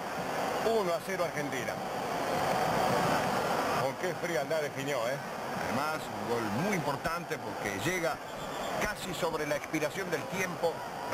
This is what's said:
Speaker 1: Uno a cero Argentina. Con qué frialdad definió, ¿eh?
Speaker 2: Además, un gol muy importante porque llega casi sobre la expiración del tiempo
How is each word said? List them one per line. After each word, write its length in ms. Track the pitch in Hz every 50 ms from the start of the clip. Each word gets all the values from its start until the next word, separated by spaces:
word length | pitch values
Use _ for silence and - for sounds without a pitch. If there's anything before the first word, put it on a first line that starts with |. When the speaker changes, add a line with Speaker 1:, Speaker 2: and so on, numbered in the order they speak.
| - - - - - - - - - - - - - 220 226 220
Speaker 1:
Uno 120 | 196 175 170
a 60 | 156 -
cero 180 | - 190 175 175
Argentina. 500 | 151 - 151 147 139 127 131 110 104 92 92 - - - - - - - - - - - - - - - - - - - - - - - - - - - - - - - - - - - - - - - -
Con 140 | 127 135 127
qué 180 | - - 185 156
frialdad 460 | - - 170 170 156 139 139 160 160
definió, 360 | 147 135 - 135 139 139 147 123 110 120
¿eh? 80 | 139 147 135 - - - - - - - -
Speaker 2:
Además, 360 | - 107 131 147 156 156 147 -
un 320 | - - 107 104 107 120
gol 80 | 117 113 107 98 123 170
muy 100 | 208 202
importante 640 | 175 135 143 139 127 - 170 165 175 165 - 156 127
porque 400 | 113 110 104 - - 104 101 95 - 160
llega 280 | 185 180 165 160 - - - - - - - - - - - - - - 196
casi 320 | 214 202 - - 190 165
sobre 320 | - 180 165 156 151 151
la 100 | 147 151
expiración 540 | 139 - - - 156 147 143 - 185 196 180
del 120 | 160 143 123
tiempo 480 | - 170 196 190 180 175 - 175 165 156 - - - - - - -